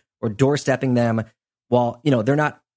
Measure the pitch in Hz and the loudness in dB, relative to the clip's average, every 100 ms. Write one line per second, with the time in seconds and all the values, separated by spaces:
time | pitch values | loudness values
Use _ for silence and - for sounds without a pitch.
0 | _ _ 113 101 135 147 - 127 135 123 | _ _ -8 0 0 0 -2 -2 0 0
1 | 120 113 110 _ _ _ _ 123 120 - | 0 -2 -6 _ _ _ _ 0 0 -2
2 | 151 127 107 143 147 - _ | 0 0 2 0 -2 -6 _